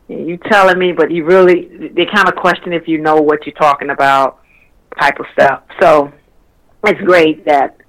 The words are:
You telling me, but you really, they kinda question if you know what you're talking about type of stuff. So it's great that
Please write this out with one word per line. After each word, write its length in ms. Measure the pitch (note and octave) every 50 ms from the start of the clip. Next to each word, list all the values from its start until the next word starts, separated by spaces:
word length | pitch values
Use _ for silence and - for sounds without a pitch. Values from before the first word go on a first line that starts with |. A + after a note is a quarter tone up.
| _
You 300 | - C#3 C#3+ C#3+ D#3+ F3
telling 420 | F3 - - A3 G3+ F#3+ F#3 F3+ F3+
me, 120 | F#3 F3+ E3
but 180 | E3 D#3 D3
you 140 | E3 F3 D3
really, 640 | E3 F#3 F#3+ F#3 F3+ F3+ F3 - - - - D#3+ D3+
they 160 | - E3 F#3+
kinda 260 | - G#3+ G#3 F#3+ F3+
question 400 | - - - F3+ - - - F3+
if 160 | E3+ D#3+ D#3+
you 120 | E3 D#3+ D#3
know 180 | D#3 D#3 D#3
what 280 | D#3 D3+ D3+ D3 D3+ -
you're 100 | D3+ -
talking 340 | - D#3 D3 C#3 - - C#3+
about 500 | C3+ C#3 C#3 C#3 C3+ C3+ C3+ B2+ - _ _ _ _ _ _ _ _ _ _ _ -
type 220 | - D3 D3 C#3+ C#3+
of 60 | C3+ - -
stuff. 300 | C#3 C#3 C3+ C#3 - _ - - -
So 320 | F#3+ E3+ D3+ D3 C#3+ D3 - _ _ _ _ _ _ _ _ _ _ _ _ _ -
it's 160 | G#3+ F3 -
great 420 | G3 F3 F#3 E3+ D#3+ D#3 D#3 - -
that 300 | D#3 D3 C#3 B2+ - - _ _